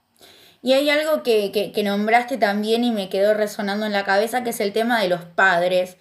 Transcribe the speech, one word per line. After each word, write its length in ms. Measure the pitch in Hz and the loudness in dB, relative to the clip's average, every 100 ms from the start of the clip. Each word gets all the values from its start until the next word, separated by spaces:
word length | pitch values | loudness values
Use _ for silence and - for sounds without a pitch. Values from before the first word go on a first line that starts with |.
| _ _ - - - _ | _ _ -20 -20 -20 _
Y 120 | 247 | 0
hay 160 | 269 294 | 2 2
algo 340 | 294 311 302 | 0 0 -2
que, 300 | 240 214 196 | 2 0 0
que, 180 | 208 180 | -4 -4
que 120 | 220 | -2
nombraste 540 | 202 202 214 240 240 254 | -2 0 2 2 0 0
también 460 | 208 202 214 226 | 0 0 0 0
y 80 | 240 | 0
me 160 | 214 185 | -2 -2
quedó 240 | 190 202 | 0 2
resonando 520 | 214 208 - 202 208 214 | 2 -2 -4 -4 -4 -2
en 80 | |
la 100 | 202 | -2
cabeza, 400 | 196 196 320 254 | 0 0 0 -2
que 60 | 240 | -4
es 100 | 226 | -4
el 140 | 202 | -2
tema 260 | 220 233 233 | 0 0 0
de 80 | 185 | 0
los 160 | 170 | -2
padres. 720 | - - 190 175 180 180 180 - | -4 2 2 4 2 0 -2 -8